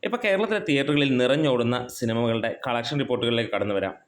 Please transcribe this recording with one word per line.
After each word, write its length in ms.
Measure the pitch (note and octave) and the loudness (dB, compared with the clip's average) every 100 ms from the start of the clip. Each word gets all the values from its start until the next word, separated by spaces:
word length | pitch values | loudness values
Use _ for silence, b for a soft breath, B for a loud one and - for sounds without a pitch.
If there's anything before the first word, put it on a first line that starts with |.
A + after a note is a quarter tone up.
ഇപ്പൊ 140 | G#3 A#3 A3 | -4 -2 0
കേരളത്തിലെ 360 | F#3+ G#3+ G#3 D#3+ | 0 2 -2 0
തിയേറ്ററുകളിൽ 480 | C#3 C#3 D3 C#3 B2+ | 0 2 2 2 2
നിറഞ്ഞോടുന്ന 680 | B2 C#3+ D3+ B2 B2 B2 A#2+ | 4 4 2 2 2 0 -4
സിനിമകളുടെ 680 | - A#2 A2+ A#2 A2+ A2 - - | -4 -2 0 0 0 -2 -4 -2
കളക്ഷൻ 320 | A#2+ A#2 D3 | -2 -2 -4
റിപ്പോർട്ടുകളിലേക്ക് 520 | C#3 B2 A#2 A#2 A2 | -2 0 0 0 0
കടന്നു 240 | G2+ G2+ G2 | -2 0 0
വരാം. 180 | F#2+ - | -2 -6